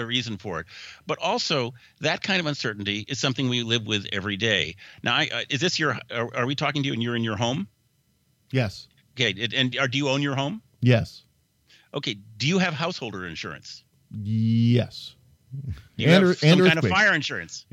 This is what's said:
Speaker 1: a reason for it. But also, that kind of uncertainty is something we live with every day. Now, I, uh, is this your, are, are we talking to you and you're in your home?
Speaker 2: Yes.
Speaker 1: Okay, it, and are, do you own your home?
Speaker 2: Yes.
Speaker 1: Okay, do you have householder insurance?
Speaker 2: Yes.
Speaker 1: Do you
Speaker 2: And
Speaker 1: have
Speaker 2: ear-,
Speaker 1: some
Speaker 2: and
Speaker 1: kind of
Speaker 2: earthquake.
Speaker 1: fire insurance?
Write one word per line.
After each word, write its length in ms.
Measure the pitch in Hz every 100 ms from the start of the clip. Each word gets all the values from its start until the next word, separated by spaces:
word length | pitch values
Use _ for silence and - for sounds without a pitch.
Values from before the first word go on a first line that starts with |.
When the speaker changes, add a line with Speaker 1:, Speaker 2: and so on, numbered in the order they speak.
Speaker 1:
a 40 | 117
reason 320 | 123 117 98
for 220 | 107 82
it. 80 | 80 - - - -
But 100 | 156
also, 560 | 170 240 - 151 120 127 - _
that 200 | 143 180
kind 180 | - 190
of 60 | 156
uncertainty 580 | 139 123 104 101 104 104
is 100 | 135
something 320 | 139 123 131
we 140 | 123
live 240 | 117 117 107
with 180 | 107 95
every 260 | 101 98 98
day. 380 | 113 98 76 90 - -
Now, 140 | 120 127
I, 140 | 156
uh, 80 | 117 -
is 100 | 135
this 200 | 175 -
your, 180 | 151 117 -
are, 240 | 117 117 123
are 100 | 123
we 80 |
talking 300 | 143 147 147
to 40 | 139
you 60 |
and 80 | 117
you're 140 | 117 120
in 80 |
your 120 | 113 104
home? 320 | 117 143 202 _ _ _ _ _ _ _ _
Speaker 2:
Yes. 360 | 131 107 - - _ _
Speaker 1:
Okay, 180 | - 117
it, 220 | 95 113 123
and 200 | 127 123
are, 100 | 135
do 100 | 131
you 120 | 143
own 120 | 135
your 140 | 143 135
home? 260 | 139 220 - _
Speaker 2:
Yes. 420 | 123 113 - - _ _ _ _ _ - _ 143
Speaker 1:
Okay, 220 | 135 104 110 107
do 100 | 135
you 120 | 190
have 160 | 180 143
householder 500 | 170 180 117 98 90
insurance? 580 | 78 92 71 - - _ _ _
Speaker 2:
Yes. 1040 | 107 104 110 113 113 117 120 - - - - _ _ _
Speaker 1:
Do 520 | 135 - - - -
you 60 | 147
Speaker 2:
And 40 |
Speaker 1:
have 100 | 185
Speaker 2:
ear-, 100 | 180 -
Speaker 1:
some 140 | 151
Speaker 2:
and 100 | 185
Speaker 1:
kind 120 | 185
of 120 | 160 107
Speaker 2:
earthquake. 80 |
Speaker 1:
fire 200 | 190 208
insurance? 520 | 165 - 110 82 - -